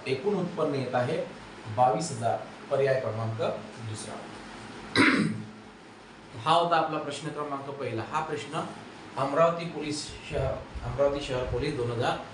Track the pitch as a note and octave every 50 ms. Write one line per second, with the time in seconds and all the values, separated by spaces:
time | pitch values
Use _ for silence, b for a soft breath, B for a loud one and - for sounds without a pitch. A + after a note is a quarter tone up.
0 | - C3 C3 - - G#3 G#3 F3 D#3+ - - - D3+ C#3+ C#3+ C3 B2 - - B2
1 | B2 C#3 D#3+ F3+ E3+ - - - - - - - - A2 G#2 B2+ B2+ B2+ - -
2 | - - A#2+ A2+ A#2 A2 - - - - - - - - C#3+ C3+ C#3 C3+ - -
3 | A2+ A2+ A2 A2 A2+ A2+ A2+ C3+ F3 - - - - - - A#2+ A#2 G#2+ G#2+ -
4 | - - - - - - - - - - - - - - - - - - - -
5 | D4 - - - - - - - - - - - - - - - - - - -
6 | - - - - - - - A2+ - D#3 E3 F3 E3+ E3+ E3+ D#3 D#3 D3+ D#3 D3+
7 | D3 C#3+ C#3 - D#3+ D3+ D3 D3 D3 C#3+ C#3 C3+ C3+ C#3+ C#3 C#3 C3 A#2 A2+ A2
8 | A2 - D3 D#3+ E3 D#3 D3 - - C#3 D#3 F3 - - - - - - - -
9 | - - - C3+ C#3 C#3 C#3+ D#3+ E3+ E3+ E3+ E3+ E3 E3+ - C#3 D3+ D3 C#3+ -
10 | - - - - - - D#3+ C3+ C3 C3 - - - - - - - B2 B2+ C3+
11 | C#3+ C#3+ C#3+ C#3+ - - B2+ B2+ B2+ B2+ B2 A#2+ C#3 D#3 C#3+ B2 A#2+ A#2+ A#2 A#2
12 | C3 D#3+ - - - -